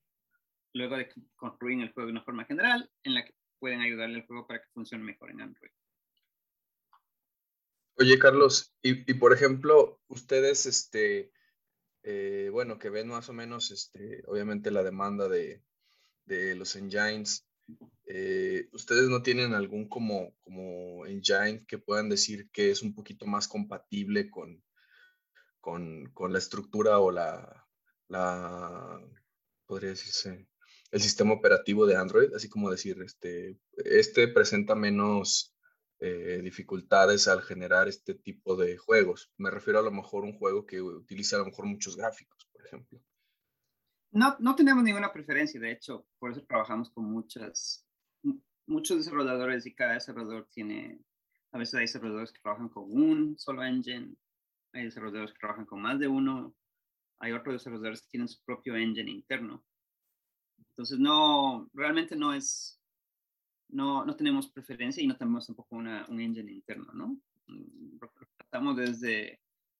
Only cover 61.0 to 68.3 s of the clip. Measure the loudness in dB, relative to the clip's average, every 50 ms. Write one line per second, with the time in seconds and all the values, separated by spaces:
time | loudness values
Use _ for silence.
61 | 2 4 4 6 6 6 4 4 2 2 -2 -4 -8 -12 _ -6 -4 0 0 0
62 | -2 -2 -4 -2 -2 -2 -2 -2 -4 -6 -6 -6 -10 -14 -18 _ _ _ _ _
63 | _ _ _ _ _ _ _ _ _ _ _ _ _ _ -8 -4 -2 -2 -2 -2
64 | -2 -4 -4 -2 0 0 2 0 -2 -4 _ -18 -16 -16 -10 -8 -6 -6 -4 -2
65 | 0 -2 0 0 -2 -2 -2 -2 -4 -10 -16 -18 -18 _ -12 -12 -10 -8 -10 -10
66 | -10 -10 -8 -8 -6 -6 -6 -8 -10 -12 -16 -16 -14 -14 -14 -14 -14 -14 -14 -12
67 | -10 -10 -10 -10 -12 _ _ _ _ -20 -20 -20 -20 -20 -20 -20 -20 -20 -20 -20
68 | -20 -20 _ _ -20 _